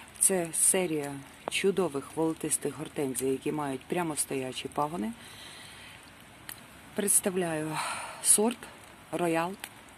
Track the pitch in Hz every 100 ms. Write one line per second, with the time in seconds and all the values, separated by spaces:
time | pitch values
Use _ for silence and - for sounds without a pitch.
0 | - - - 190 165 - - 190 180 151
1 | 143 139 139 - - - 190 190 175 139
2 | - 151 160 160 156 - 151 131 156 -
3 | 139 131 131 131 147 151 143 131 - 175
4 | 170 143 - 139 131 123 135 - 151 175
5 | 220 233 - - - - - - - -
6 | - - - - - - - - - -
7 | 202 - 202 185 170 156 156 156 - -
8 | - - - - 220 233 - - - -
9 | - 160 170 165 175 196 - - -